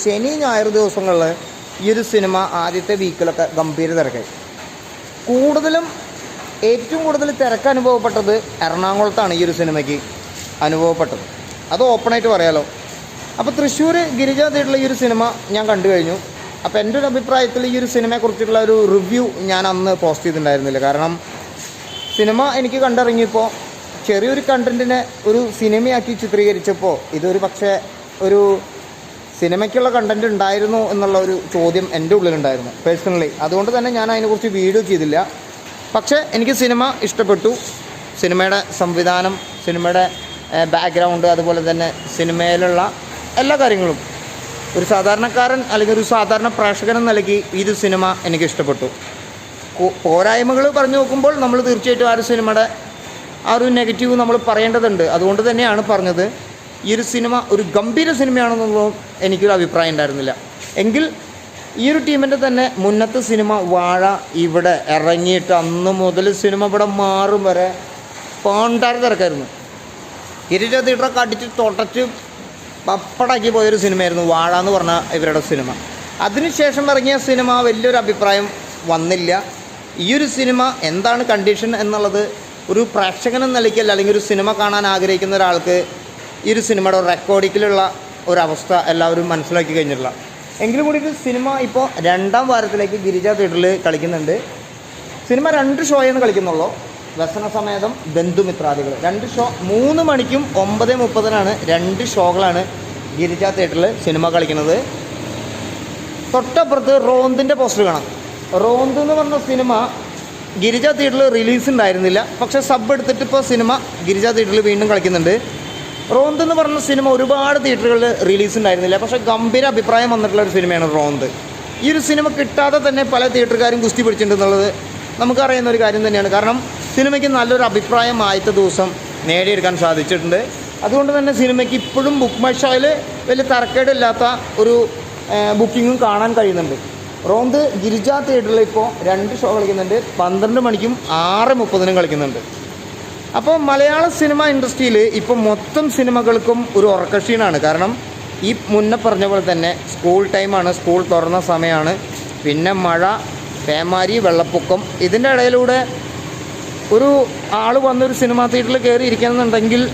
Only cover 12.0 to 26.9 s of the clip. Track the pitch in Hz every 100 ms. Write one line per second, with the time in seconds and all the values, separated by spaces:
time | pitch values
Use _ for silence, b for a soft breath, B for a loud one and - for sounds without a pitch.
12 | 233 233 226 196 165 156 147 - - -
13 | - - - - 247 294 285 - 320 339
14 | 330 247 269 269 302 285 269 269 269 254
15 | 247 226 233 - - 214 214 202 190 185
16 | 165 190 - - - - 170 208 208 277
17 | 277 254 240 262 247 247 247 247 247 247
18 | 226 233 226 202 220 220 220 220 202 196
19 | 185 240 233 175 190 185 190 185 190 180
20 | 170 151 170 156 147 139 139 135 139 147
21 | 160 170 - - - - - - - -
22 | - - 214 226 277 254 247 262 262 240
23 | 240 226 220 220 226 - - - - -
24 | - 196 240 277 262 262 240 240 247 254
25 | - - 208 233 233 - 220 214 247 247
26 | 240 220 214 202 208 185 196 175 185